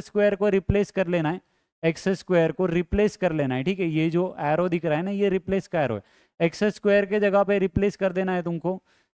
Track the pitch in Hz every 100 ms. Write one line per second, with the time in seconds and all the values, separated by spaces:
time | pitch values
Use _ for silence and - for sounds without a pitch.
0 | - 208 208 196 208 196 - 202 196 190
1 | 175 175 156 185 _ _ _ _ 165 160
2 | 185 190 - 180 160 156 185 165 170 202
3 | 208 - 180 160 135 127 135 196 170 156
4 | 165 165 180 - 147 160 180 175 165 151
5 | 190 202 202 185 - 190 - 170 131 104
6 | - _ _ - - - 208 - 208 202
7 | 196 214 202 202 190 202 185 - 202 -
8 | 190 180 185 180 170 170 170 190 _ _
9 | _ _